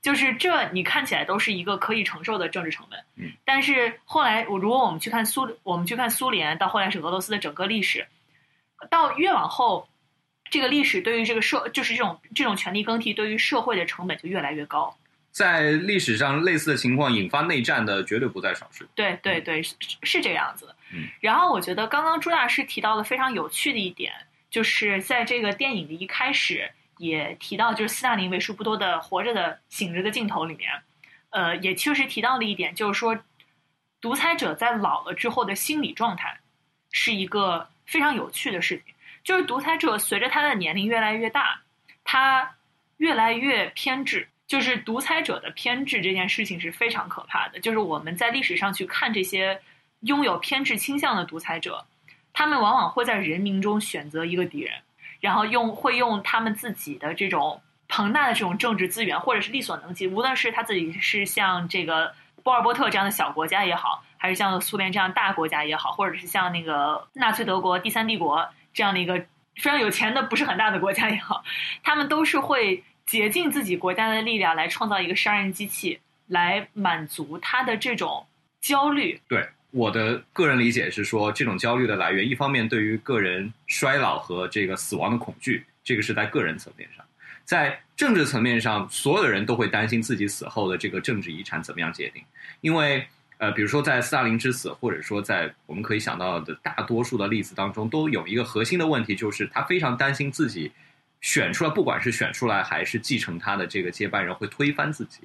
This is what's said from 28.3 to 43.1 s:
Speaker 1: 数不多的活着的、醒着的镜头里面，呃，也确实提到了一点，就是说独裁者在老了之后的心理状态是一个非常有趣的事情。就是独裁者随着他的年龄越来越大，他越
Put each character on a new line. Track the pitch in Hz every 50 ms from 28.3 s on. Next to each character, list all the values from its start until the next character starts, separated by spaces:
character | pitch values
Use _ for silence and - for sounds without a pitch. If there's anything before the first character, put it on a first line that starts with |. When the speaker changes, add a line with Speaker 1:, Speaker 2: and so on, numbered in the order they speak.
| 185 180
Speaker 1:
数 | - - 214
不 | - 214
多 | 214 214 202
的 | 202 185 175 165
活 | 170 - - 180 202
着 | 240 233
的、 | 202 175 165 160 - _ _
醒 | - - 208 180 170
着 | 175
的 | 190 214
镜 | 208 262 233
头 | 202 170 - 160
里 | 165 160
面， | 156 92 - 135 147 - _ _ _ - - - - _ _
呃， | - 214 180 170 175 170
也 | 180 185 185
确 | 180 - 294 294
实 | 277 269
提 | 254 - 233
到 | 208 240 262 254
了 | 226
一 | 214 202
点， | 185 175 151 180
就 | - 214 208 196
是 | -
说 | 233 226 226 220 - _ _ _ - _ _ _ _ _ _ _ _ _ _ _
独 | - 233 254
裁 | 277 - 330 339 -
者 | 269 185 151
在 | - 233 240
老 | 240 226 202 170 139 160 -
了 | 170 180
之 | - - 240
后 | 233 254 240
的 | 190 196
心 | 196 - - 302 311
理 | 277 180
状 | - - 226 233 190
态 | 170 - - - - _ _ _ _ _ _ _ _ _ _
是 | - - - - 226
一 | 202 - -
个 | - 208 196 185 175 165 165 - _ _ _
非 | - - 320
常 | 285 294 277
有 | 214 - -
趣 | - - - 277
的 | 202 180
事 | 175 - 180 - -
情。 | - - _ - - - -
就 | _ - 370
是 | 370 359
独 | - 480 262
裁 | 277 320 320
者 | 320 330 311 214 208
随 | - - 220 202
着 | 226 262
他 | - 302
的 | 294 294 269
年 | 208 175 156 160 190
龄 | 196 214
越 | 233 233
来 | 220 214 214
越 | 220 226 220
大， | 220 285 269 - - - _ _ _ _ _ _ - _ _
他 | - - 262 262 269 262 262 254 247 - _ _ _ _ _ _ _ _
越 | _ 302 330